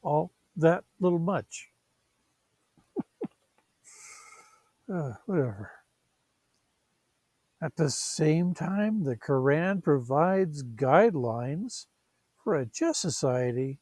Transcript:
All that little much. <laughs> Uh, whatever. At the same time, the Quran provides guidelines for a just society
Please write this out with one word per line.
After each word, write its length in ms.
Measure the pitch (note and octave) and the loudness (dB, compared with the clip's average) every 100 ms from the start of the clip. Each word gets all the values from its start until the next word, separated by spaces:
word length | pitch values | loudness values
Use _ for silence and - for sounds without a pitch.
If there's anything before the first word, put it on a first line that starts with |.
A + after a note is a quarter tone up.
All 300 | E3+ D3+ F3 _ _ - | 0 -2 -2 _ _ 2
that 280 | D#3+ F3 - _ | 4 4 -4 _
little 180 | F3+ F3 | 0 0
much. 520 | E3+ F3+ - - - _ _ _ _ _ _ _ _ _ _ _ _ - | 0 -4 -6 -16 -18 _ _ _ _ _ _ _ _ _ _ _ _ -10
<laughs> 320 | - _ - _ _ _ _ _ - - - - - - - _ _ _ - | -10 _ -14 _ _ _ _ _ -20 -20 -20 -20 -20 -20 -20 _ _ _ -8
Uh, 280 | F#3 C#3+ G#2+ | -6 -6 -8
whatever. 460 | - F#3 B2+ G2+ G2+ - _ _ _ _ _ _ _ _ _ _ _ _ _ _ _ _ _ _ | -4 0 0 -2 -12 -16 _ _ _ _ _ _ _ _ _ _ _ _ _ _ _ _ _ _
At 140 | D3+ - | -8 0
the 120 | D3+ | -2
same 640 | - - - D#3 D#3+ F3 | 0 -6 0 2 2 0
time, 520 | F3+ F3 G3 G#3 A3 | -2 -4 0 0 0
the 120 | C#3+ A#2 | -2 -4
Quran 680 | - C3+ C3+ D3 F3+ G3 | 0 2 4 2 2 0
provides 800 | E3 C#3+ A#2+ C#3 F3 F#3+ F#3+ D3 | 2 0 2 2 2 2 0 -4
guidelines 1200 | B2+ A2 C3+ D#3 A3+ D#3+ A#2+ A2+ B2 D#3 A#3 - - _ _ _ _ _ | -10 -4 4 6 6 4 -2 -2 -4 -6 -6 -10 -16 _ _ _ _ _
for 180 | - | -2
a 120 | E3 A#2+ | -2 -2
just 340 | - E4 D4+ | -2 -2 0
society 760 | F3+ - C#3 B2 B2 A#2+ C3+ C#3 | -2 0 0 2 0 -2 -4 -6